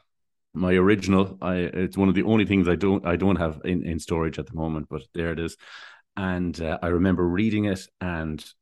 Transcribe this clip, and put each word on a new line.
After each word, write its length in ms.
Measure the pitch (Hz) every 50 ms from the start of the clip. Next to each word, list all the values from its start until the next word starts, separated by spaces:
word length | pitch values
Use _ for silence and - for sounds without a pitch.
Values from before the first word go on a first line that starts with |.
| _ _ _ _ _ _ _ _ _ _ -
My 200 | 80 92 90 92
original. 640 | 92 92 98 107 101 92 92 98 95 98 95 95 -
I, 140 | - 87 92
it's 420 | 90 87 - - - 92 90 92
one 120 | 98 98 95
of 80 | 87
the 80 | 95 -
only 220 | 104 113 110 101
things 200 | 85 98 98 90
I 80 | 87 85
don't, 320 | 78 95 98 95 98 -
I 80 | 87 85
don't 220 | 85 92 98 98
have 240 | 82 85 80 78 71 -
in, 220 | - 92 87 -
in 140 | 82 80 80
storage 400 | - - 87 82 80 80 73 -
at 60 | 73
the 100 | - -
moment, 320 | 82 80 80 80 78 71 -
but 120 | 78 76 - _ -
there 160 | 85 82 85
it 80 | 82 78
is. 180 | 82 80 - _ - - - - - - - _ _ _ -
And, 440 | - 95 92 90 90 90 87 78 82
uh, 200 | 82 78 82 -
I 60 | - 85
remember 360 | 87 85 92 98 90 85 90
reading 400 | 87 87 92 110 110 104 107 104
it, 200 | 104 95 92 - - _ -
and 440 | 92 90 85 82 80 80 78 76 - - - _